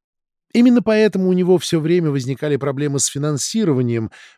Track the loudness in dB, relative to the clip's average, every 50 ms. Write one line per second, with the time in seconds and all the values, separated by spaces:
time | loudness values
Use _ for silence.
0 | _ _ _ _ _ _ _ _ _ _ 2 4 4 6 4 4 2 2 2 2
1 | 2 2 2 0 0 0 0 2 2 2 2 2 0 -2 -2 -2 0 0 0 0
2 | 0 0 -2 -2 -4 -6 -6 -4 -2 -2 -2 -2 -2 -4 -4 -4 -4 -4 -2 -2
3 | -4 -4 -4 -4 -4 -4 -4 -4 -4 -4 -2 0 0 2 2 0 0 0 -2 -2
4 | -4 -6 -10 -14 -20 -20 _